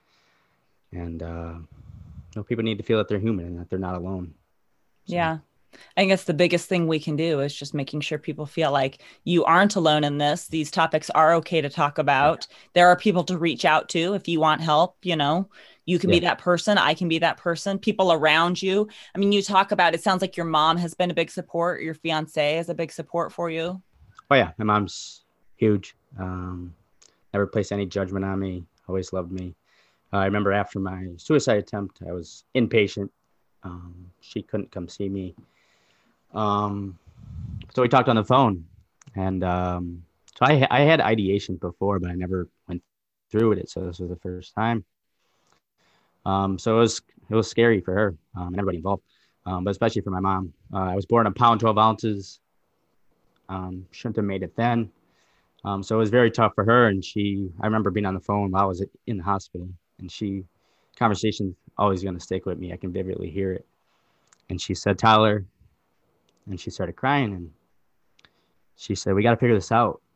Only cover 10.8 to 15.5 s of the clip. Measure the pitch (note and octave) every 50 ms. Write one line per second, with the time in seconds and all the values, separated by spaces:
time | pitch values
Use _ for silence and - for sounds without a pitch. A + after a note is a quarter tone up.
10.8 | E3 E3 - D#3 - - - D#3 D#3+ D#3+ E3+ E3 D#3 - F3 D#3+ C#3+ C#3+ - E3+
11.8 | D3+ C#3+ - - D3 C#3+ C#3 C3+ C#3+ D3+ E3 - - - - - - _ - F3
12.8 | F3 F3+ F3+ F3 - G#3+ E3+ F3+ E3 - F3+ D#3+ E3+ E3 - - - E3 D#3 D#3
13.8 | - - - E3+ E3 F#3 G3+ G3 - E3+ E3+ D#3 D#3+ D#3 D3 D3+ E3 D#3+ D3+ D3+
14.8 | F3 F#3 - _ - F3+ E3+ D#3 C#3+ C#3+ D#3 F3+ G3 -